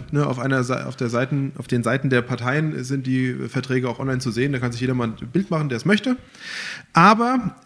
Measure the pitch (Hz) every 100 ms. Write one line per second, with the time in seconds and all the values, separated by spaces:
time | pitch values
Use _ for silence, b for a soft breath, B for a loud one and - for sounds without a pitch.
0 | - 147 147 127 131 135 123 127 131 127
1 | 120 120 131 143 135 - - 123 117 135
2 | 131 123 123 123 123 147 156 147 127 139
3 | 127 131 131 127 123 135 123 127 123 113
4 | 135 127 127 110 143 131 120 117 127 127
5 | 117 107 120 170 196 160 147 113 165 208
6 | 262 254 B B B B B B - 165
7 | 185 220 233 254 208 -